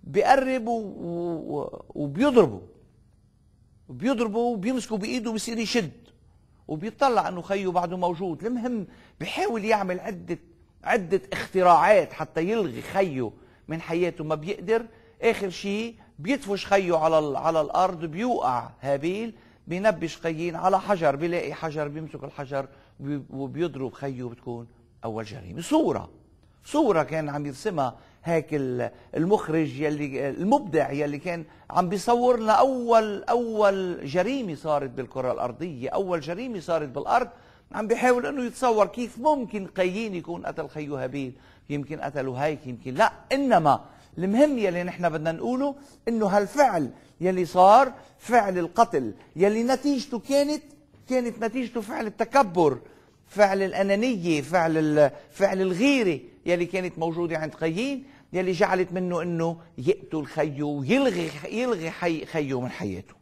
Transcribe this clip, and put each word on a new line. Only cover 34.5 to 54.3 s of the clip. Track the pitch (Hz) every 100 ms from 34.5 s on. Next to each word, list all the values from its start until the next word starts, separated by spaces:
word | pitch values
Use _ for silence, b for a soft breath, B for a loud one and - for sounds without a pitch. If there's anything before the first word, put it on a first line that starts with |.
| 143
صارت | 160 147 139
بالكرة | 123 123 131 127
الأرضية، | 117 123 113 175 135 127
أول | - 190 175
جريمة | 143 175 254 214
صارت | - 165 151
بالأرض، | 127 - - 247 b b b b
عم | - 214
بيحاول | 233 254 247 285
إنه | 277
يتصور | 240 - 254 214 196
كيف | - 240 -
ممكن | 277 294 208 208 190
قايين | - 185 185 226 180
يكون | 151 170 -
قتل | - 151
خيه | 156 147 143
هابيل، | 127 139 131 120 b b _
يمكن | 147 139 151
قتله | 143 143 131 123
هيك، | 147 147 127
يمكن | 120 131
لا. | 131 220 - -
إنما | 269 277 202 151 123 B B B -
المهم | 185 220 302 262
يلي | 196 175
نحن | 175 170 175
بدنا | 156 156
نقوله | 165 226 254 285 277 B B -
إنه | 233 208
هالفعل | 202 202 262 269 185 127 B B B
يلي | 175 185 175
صار، | 185 190 220 262 - B B
فعل | - 240 202 180
القتل | 170 196 226 151 117 95 B 151
يلي | 196 214
نتيجته | 240 262 285 277 - 233
كانت، | - 277 285 302 - - _ _ -
كانت | 254 240 208
نتيجته | 226 240 240 233
فعل | 208 311 220
التكبر، | - 226 277 226 170 156 123 B B B B _
فعل | 185 202 196
الأنانية، | 190 - 196 196 247 220 170